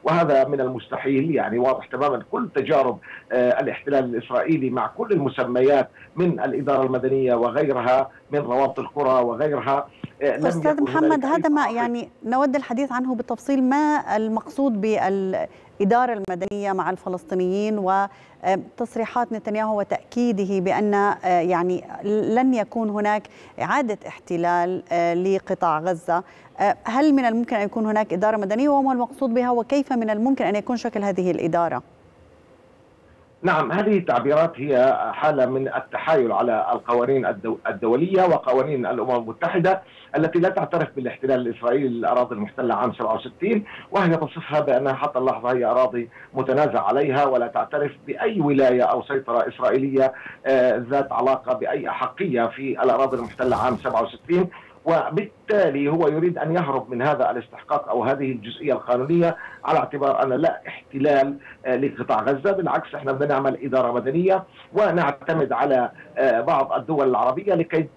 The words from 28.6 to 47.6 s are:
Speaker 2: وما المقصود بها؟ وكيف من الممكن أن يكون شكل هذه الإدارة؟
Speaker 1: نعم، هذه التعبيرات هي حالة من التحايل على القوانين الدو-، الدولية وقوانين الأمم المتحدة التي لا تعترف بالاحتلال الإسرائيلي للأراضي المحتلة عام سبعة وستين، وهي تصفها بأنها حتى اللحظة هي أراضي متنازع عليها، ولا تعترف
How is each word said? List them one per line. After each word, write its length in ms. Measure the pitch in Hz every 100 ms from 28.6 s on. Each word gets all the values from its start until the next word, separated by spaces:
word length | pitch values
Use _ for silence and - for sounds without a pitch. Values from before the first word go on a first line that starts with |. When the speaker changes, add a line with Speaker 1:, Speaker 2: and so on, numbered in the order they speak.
| 285
Speaker 2:
وما 240 | 277 269
المقصود 420 | 254 240 - 269
بها؟ 160 | 240 247
وكيف 420 | 240 220 285 269
من 180 | 247 214
الممكن 340 | 208 240 277
أن 120 | 190 202
يكون 200 | - 226
شكل 280 | 240 214
هذه 260 | 202 190 180
الإدارة؟ 520 | 165 - 170 170 131 - _ - _ - _ _ - _ _ _ _ _ _ _ -
Speaker 1:
نعم، 300 | 185 156 127
هذه 260 | 180 214 196
التعبيرات 540 | 175 123 135 151 165 120
هي 420 | 147 127 131 - 110
حالة 340 | - 151 143 123
من 220 | 131 135
التحايل 640 | - - 117 160 160 117
على 340 | 101 120 110 -
القوانين 540 | 117 - 120 123 135 101
الدو-، 320 | 98 110 - 104
الدولية 540 | 101 113 127 180 185
وقوانين 640 | 185 156 131 127 139 139 101
الأمم 300 | 120 120 123
المتحدة 680 | 113 113 170 180 180 190 - - - 151
التي 220 | 160 175
لا 100 | 180
تعترف 400 | 190 - 170 151 -
بالاحتلال 520 | 123 - 135 127 120
الإسرائيلي 400 | 113 120 131 135
للأراضي 460 | 117 110 123 123
المحتلة 400 | 110 104 - 120
عام 180 | 104 120
سبعة 220 | - 110
وستين، 500 | 113 123 - 196 214 208 - -
وهي 260 | 202 180 165
تصفها 440 | 151 165 - 151
بأنها 320 | 139 127 139
حتى 240 | 131 147 127
اللحظة 340 | 131 113 120
هي 120 | 127
أراضي 460 | 117 123 127 120 117 - -
متنازع 480 | 135 131 131 151 113
عليها، 420 | 98 127 143 135
ولا 220 | 143 127 120
تعترف 460 | 113